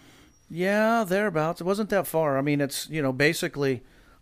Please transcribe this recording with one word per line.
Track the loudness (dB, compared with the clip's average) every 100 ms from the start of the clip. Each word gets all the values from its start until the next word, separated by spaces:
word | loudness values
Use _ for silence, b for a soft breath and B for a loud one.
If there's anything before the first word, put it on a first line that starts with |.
| B B B B -12
Yeah, | -4 0 2 2 2
thereabouts. | 2 0 0 0 -2 -2
It |
wasn't | -2 -2 0
that | 0 0
far. | 0 2 2
I |
mean, | 2 0
it's, | 0 -4 -6
you | -2
know, | -2
basically | 2 2 2 -4 -2 -2 -2 -6 b b b